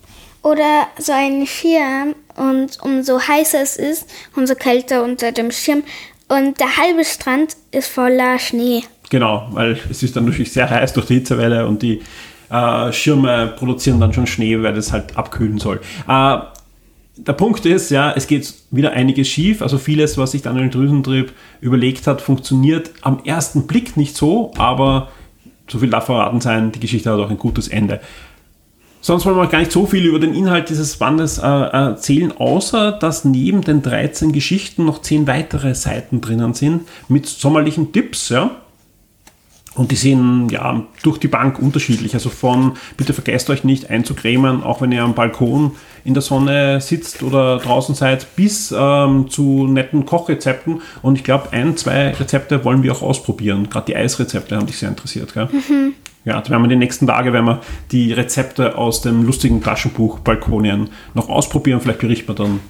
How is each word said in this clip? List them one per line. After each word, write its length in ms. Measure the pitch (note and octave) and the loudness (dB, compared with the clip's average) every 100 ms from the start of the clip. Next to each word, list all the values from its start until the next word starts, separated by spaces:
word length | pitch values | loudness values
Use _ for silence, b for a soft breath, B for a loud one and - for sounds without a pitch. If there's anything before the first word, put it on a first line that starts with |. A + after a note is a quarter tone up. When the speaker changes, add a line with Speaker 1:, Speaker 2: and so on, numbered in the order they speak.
| B B B B | B B B B
Speaker 1:
Oder 400 | D4+ D4+ D4+ D4+ - - | 0 2 4 2 0 -4
so 120 | D#4 | -2
einen 360 | C#4 C#4 C#4 C#4 | 0 0 0 -2
Schirm, 640 | - E4 E4 C#4 C4+ C#4+ D4 _ - | -2 2 2 2 -2 -4 -6 _ -4
und 400 | C4+ C4 C4+ - | 0 0 -2 -6
umso 360 | - C4+ C4 B3+ | -4 -2 0 0
heißer 420 | B3+ D4 D4+ D4+ | 2 2 2 0
es 140 | C#4 - | -2 -2
ist, 300 | C#4+ D#4+ - B B - | -4 -4 -8 B B -2
umso 180 | C4 | 0
kälter 500 | B3+ C4 B3 B3+ B3+ | 0 2 2 2 0
unter 280 | A#3+ B3 A#3 | 0 -2 -4
dem 180 | A#3 A#3 | -2 -4
Schirm. 320 | B3 - D4 D4 B B B _ | -2 0 0 -2 B B B _
Und 320 | C4+ C#4 C#4 | 0 2 0
der 180 | C4 - | -2 2
halbe 260 | E4 E4 | 2 2
Strand 540 | D#4+ - - C4 D#4 - _ | 0 -4 -2 0 -2 -4 _
ist 160 | C4+ C4 | -6 -4
voller 500 | - B3+ B3+ B3+ B3+ | -2 2 2 2 0
Schnee. 460 | - A#3+ A#3+ A#3 - _ - | -2 -2 0 -2 -4 _ -4
Speaker 2:
Genau, 380 | C3 A2+ G#2+ A2 | 0 2 0 -4
weil 280 | G#2+ A#2 A2 - | -2 -2 -2 -6
es 140 | C3+ | -4
ist 120 | B2 B2+ | -4 0
dann 100 | A2+ | 0
natürlich 280 | - A#2 | 0 -2
sehr 160 | - B2+ | -2 0
heiß 240 | A#2+ B2+ | 0 0
durch 140 | - - | -2 0
die 80 | B2+ | 0
Hitzewelle 520 | B2+ A#2+ A#2 A#2 A2+ | 2 0 2 0 0
und 140 | G#2 | -2
die, 220 | A#2+ G#2+ B B B B B | -2 -4 B B B B B
äh, 460 | A#2+ A#2+ A#2 A#2 | -2 0 0 -2
Schirme 600 | A2 D3+ C#3+ C3 A#2+ A2+ - | -2 2 4 4 2 0 -4
produzieren 420 | B2+ B2 - A#2+ | -4 -2 2 4
dann 140 | F#2+ | 4
schon 140 | B2+ B2 | 2 -2
Schnee, 340 | - A2 A2+ | 0 0 0
weil 140 | A2 G#2+ | 0 -2
das 160 | G#2+ | -4
halt 260 | G#2+ - - | -6 -6 -8
abkühlen 400 | A2 - A2 G#2+ | -8 -4 -2 -2
soll. 240 | G#2+ F#2+ B B - | -4 -6 B B -2
Äh, 300 | C3 C3+ B2 - - _ _ _ _ _ - | 2 2 0 -4 -18 _ _ _ _ _ -10
der 160 | - | -6
Punkt 320 | C#3 G#3 G#3+ E3+ | 0 0 2 2
ist, 240 | F3+ F3 | 2 2
ja, 220 | C#3 D3 | 0 2
es 160 | C#3 C3 | 0 0
geht 260 | D3 C3+ - _ | -2 -2 -12 _
wieder 220 | B2 D3 | 0 0
einiges 360 | B2 B2+ C3+ C3 | 2 2 2 0
schief. 360 | - F3 G#3+ | 2 0 2
Also 160 | D#3+ C#3 | 0 -2
vieles, 400 | C#3+ D3+ D3+ C#3+ | 0 2 2 0
was 120 | C3 | -2
sich 120 | C#3+ | -2
Daniel 260 | C3 B2+ C3 | -4 -2 0
Düsentrieb 640 | B2+ C#3 C#3+ C3 C3 C3 B B B | 0 2 2 2 -2 -2 B B B
überlegt 460 | B2+ B2+ B2+ C3 - | 0 2 2 0 -2
hat, 160 | C#3 | -2
funktioniert 720 | - C3 - C3 C3+ D#3+ D#3+ - | 0 -2 2 2 4 2 -2 -6
am 220 | - C3+ - | -2 -2 -2
ersten 400 | D#3+ D3 D3 - | -4 -2 -2 0
Blick 320 | F#3+ A#3+ - | 0 0 -2
nicht 180 | C#3+ - | -2 0
so, 360 | D3 G#3 A3+ - | 0 2 -2 0
aber 500 | A2+ B2+ C3+ C3+ C3 B B B B _ - | 0 2 2 2 -2 B B B B _ -10
so 120 | A#2 | -2
viel 100 | B2 | 0
darf 160 | A2 - | 0 0
verraten 340 | B2 G#2 A#2+ | 0 2 0
sein, 320 | A#2+ A2+ A2 | 0 2 0
die 80 | A2 | -2
Geschichte 320 | A2+ A2 A#2 | -4 -2 0
hat 80 | G#2+ | 0
auch 120 | G2+ | 0
ein 80 | G#2 | -2
gutes 280 | A#2+ A2 - | -2 -2 -2
Ende. 320 | G#2+ G#2 G2+ B B B B B _ _ _ _ _ | -2 -2 -2 B B B B B _ _ _ _ _
Sonst 240 | - F3 F#3 | -2 0 2
wollen 120 | F#3 | 2
wir 100 | F3 | 2
gar 120 | D#3+ | 2
nicht 120 | E3 | 2
so 160 | F3 G3 | 2 2
viel 180 | G3 E3+ | 2 2
über 140 | D#3 | 2
den 160 | D#3+ D3+ | 2 2
Inhalt 340 | F#3+ F3 E3 | 2 2 0
dieses 280 | D#3 D3+ - | -2 -4 -2
Bandes, 420 | - D#3 D#3+ - | 0 2 0 0
äh, 20 | |
erzählen, 880 | C3+ C#3 C3 C3 C#3 G#2+ - C#3 F3 | 0 2 2 0 0 -2 0 2 2
außer 600 | - B2 D3+ - A3+ G#3 | 0 0 0 0 0 0
dass 340 | G#3 D#3+ C#3 C#3+ | 0 -2 0 2
neben 360 | C3 D3+ G3 | 2 2 2
den 200 | - D3 | 2 2
dreizehn 500 | C3 A#2+ A#2+ - D#3 | 2 -2 -2 0 0
Geschichten 540 | D3 - G3 - - D#3+ | 0 0 -2 -2 -2 0
noch 160 | D3+ | -2
zehn 240 | - D3+ D3 | 0 0 2
weitere 480 | C3+ D#3 C#3 C3+ | 0 -2 -2 -2
Seiten 480 | B2+ - A2 - B2 | -2 -4 -6 -4 -4
drinnen 320 | G#2+ A2+ A#2 | -2 0 0
sind 300 | A#2+ C#3+ E3 E3+ B B | 0 0 0 -2 B B
mit 180 | C3+ C3+ | 0 0
sommerlichen 680 | - C#3 D#3 D3+ D3+ D#3 | -2 2 4 2 0 0
Tipps, 380 | - - - - | 0 -2 -6 -2
ja. 220 | C3 G3+ - - _ _ _ _ _ _ _ _ _ - - | 0 0 -4 -14 _ _ _ _ _ _ _ _ _ -12 -4
Und 160 | B2+ | -2
die 60 | C3+ | 2
sind, 540 | C3+ C3+ B2 B2 A#2+ | 4 4 4 4 2
ja, 320 | A2 B2+ B2 - - | -2 -2 -4 -6 -2
durch 140 | D#3 D3 | 0 0
die 100 | C#3+ | 0
Bank 320 | A#2 C3 C3+ | 2 0 2
unterschiedlich. 540 | C3 C#3+ - A2 - | 0 0 0 0 0
Also 160 | A#2+ B2 | -4 -4
von, 480 | - B2+ B2 C3 C3 B - | -2 0 2 2 0 B -6
"Bitte 160 | C#3 | -4
vergesst 380 | C#3 - A#2 - | -2 -2 -2 0
euch 160 | C3+ C3+ | 0 2
nicht 240 | C3+ - | 0 0
einzucremen, 760 | A2 A#2+ C#3 A2 B2 C3+ B2+ | -2 -2 -2 0 2 2 2
auch 160 | - A#2 | -2 -2
wenn 140 | B2+ | 0
ihr 100 | B2 | 2
am 120 | A#2+ A#2 | 0 2
Balkon 600 | A#2 - A#2+ C#3 D3 B B B - | 0 0 0 2 0 B B B -2
in 80 | |
der 100 | C3 | -2
Sonne 560 | C#3 C3+ C#3 C#3+ C#3 C#3 | 0 0 2 2 2 0
sitzt 420 | C3+ E3+ - - | 0 -4 -4 -8
oder 340 | C3 C3+ B2+ B2 | -2 2 2 0
draußen 360 | B2 B2+ C3+ | 2 0 0
seid", 440 | C#3 C3+ C3 - - | 0 2 0 -2 0
bis, 360 | G3+ G#3 - G2+ | 2 2 -4 0
ähm, 540 | C#3 C#3+ C#3 C3+ C3 | 2 4 4 4 2
zu 380 | - C#3+ C3+ C3+ | 0 2 2 2
netten 380 | C3+ C3 D3+ C#3 | 2 2 0 0
Kochrezepten. 760 | E3+ E3+ C#3+ - B2+ - E3 B B | 0 0 -2 -2 -2 -4 -6 B B
Und 160 | C3 C3+ | 0 2
ich 80 | C3 | 2
glaub, 260 | C3+ - | 0 0
ein, 240 | A#2+ C3+ - | -2 -2 -2
zwei 360 | - C#3 C#3 | -2 0 0
Rezepte 520 | C#3 C3+ C#3 - C#3+ | -2 -2 -2 0 0
wollen 200 | B2 C3 | 2 2
wir 100 | C3 | 2
auch 80 | B2 | 0
ausprobieren. 680 | A#2+ C3+ - - G#2 G2 G#2 | -2 -2 -2 -4 -2 -2 -2
Gerade 180 | - - | -4 -4
die 100 | - | -2
Eisrezepte 580 | A2+ - A#2+ A2 - G#2 | -2 -2 -4 -4 -4 -4
haben 100 | G2+ | -4
dich 120 | - | -4
sehr 100 | G2+ | -8
interessiert, 460 | G2 - - - | -8 -8 -10 -8
gell? 160 | - A#2+ | -6 -4
Speaker 1:
Mhm. 420 | C#4 C4 C#4+ C#4 C#4 - - | -2 0 0 0 -4 -14 -10
Speaker 2:
Ja, 160 | - A2 | -4 -4
da 100 | G#2+ | 0
werden 120 | A#2 | 2
wir 60 | A#2+ | 4
die 80 | B2+ | 4
nächsten 280 | B2 - C3 | 2 0 2
Tage, 280 | A#2 B2+ | 2 2
werden 120 | A#2+ A#2 | 2 2
wir 140 | A#2 B B - | 0 B B -2
die 220 | B2+ A#2+ | 0 2
Rezepte 640 | A2+ A#2+ - C3 - B2 A2+ | 0 -2 -2 -4 0 -2 0
aus 240 | A#2 A2 | -2 -2
dem 240 | B2+ A#2 A#2 | 0 2 2
lustigen 360 | C3+ C#3 A#2 | 2 2 2
Taschenbuch 580 | G#2+ G#2+ C3 - A2 - | 0 -2 -2 0 -2 0
Balkonien 720 | - A2 - G#2+ G#2+ G2+ G#2+ B B B2 | -2 0 0 0 2 0 -2 B B -6
noch 120 | - | -2
ausprobieren. 540 | - - D3 C#3 B2+ | -2 0 0 0 0
Vielleicht 180 | C3 - | 0 -2
berichten 300 | A#2 A2+ - | -2 -2 -4
wir 60 | G2 | -4
dann 260 | G#2 G2+ G2 | -2 -4 -6